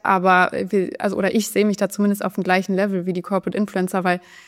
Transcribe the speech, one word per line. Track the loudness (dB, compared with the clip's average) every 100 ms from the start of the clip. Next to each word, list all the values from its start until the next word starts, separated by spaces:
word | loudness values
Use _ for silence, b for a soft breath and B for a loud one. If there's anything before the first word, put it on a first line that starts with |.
aber | 0 2 4 4 4 -2 -2
wir, | -2 -2 -4
also, | -4 0
oder | 0
ich | 0 0
sehe | 0 0
mich | 0
da | -2
zumindest | 0 0 0
auf | -4 -4
dem |
gleichen | 0 0 2
Level | 0 0 -2
wie | -2
die | -4
Corporate | -2 -2 -2 -4
Influencer, | -2 -2 -2 0
weil | 0 -2 B B